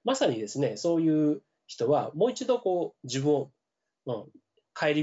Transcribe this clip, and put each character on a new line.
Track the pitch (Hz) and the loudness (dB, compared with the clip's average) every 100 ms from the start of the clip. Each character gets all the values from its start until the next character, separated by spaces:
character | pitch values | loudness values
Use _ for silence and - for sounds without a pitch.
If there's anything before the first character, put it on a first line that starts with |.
ま | 226 262 | -4 0
さ | 220 | 0
に | 113 | 0
で | 107 | -6
す | 131 | -2
ね、 | 143 - | -4 -2
そ | 170 170 | 0 2
う | |
い | 160 156 151 | 2 4 2
う | 147 - _ _ | 0 -6 _ _
人 | - 120 | -6 0
は | 143 117 | 0 0
も | 147 233 | 0 0
う | |
一 | 240 262 | 0 -2
度 | 247 | 0
こ | 196 180 - - | 2 0 -2 -8
う、 | 127 | -6
自 | 127 | -2
分 | 143 | 2
を、 | 147 139 _ _ _ _ _ - | 2 0 _ _ _ _ _ -8
う | |
ん、 | 113 131 - _ _ _ | -8 -8 -20 _ _ _
顧 | - 156 151 | -2 0 2